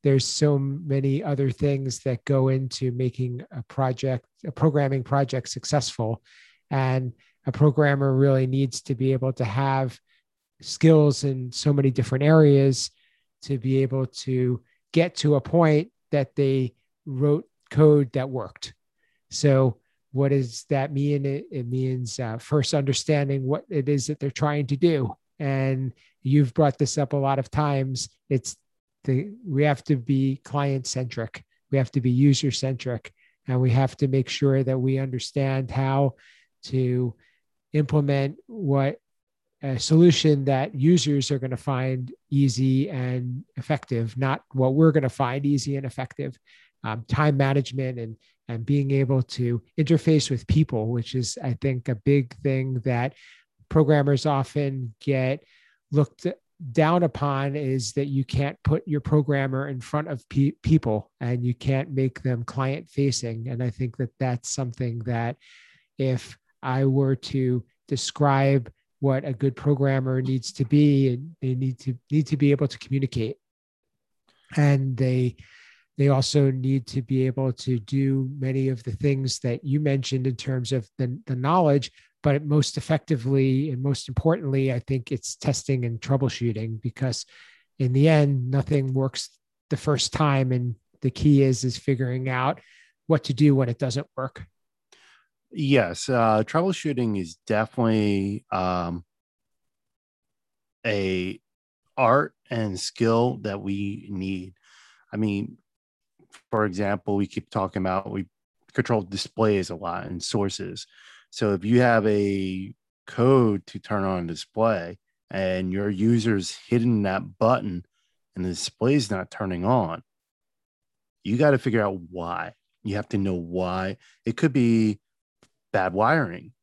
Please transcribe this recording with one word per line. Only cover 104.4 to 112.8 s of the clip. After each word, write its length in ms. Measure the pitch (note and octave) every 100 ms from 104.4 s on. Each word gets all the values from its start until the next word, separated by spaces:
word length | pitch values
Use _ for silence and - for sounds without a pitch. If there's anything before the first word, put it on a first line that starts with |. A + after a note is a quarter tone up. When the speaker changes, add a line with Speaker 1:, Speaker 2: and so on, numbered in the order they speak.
| F#2 _ _ _ _ _ _
Speaker 2:
I 40 | G#2
mean, 420 | A2 G2+ G#2 - _ _ _ _ _ _ _ - _
for 140 | A2
example, 520 | G#2+ F2+ G2+ G2+ - G2+
we 100 | G2
keep 240 | - -
talking 320 | A2 F#2+ G2
about, 280 | F#2 F#2 G2
we 160 | G2 F2+ _ _ _ _
control 300 | - A#2+ A2+
displays 680 | F2+ G2 - - A2 G2+ F2
a 60 | E2+
lot 300 | F2+ F2 F#2+
and 160 | F2+
sources. 640 | - A2 G2 - F#2+ F2+ - _ - - _
So 220 | - G#2+
if 120 | G2
you 160 | G2 A#2+
have 260 | B2 A2+ G#2+
a 680 | G#2 G2+ G2 F#2+ F#2 G2 -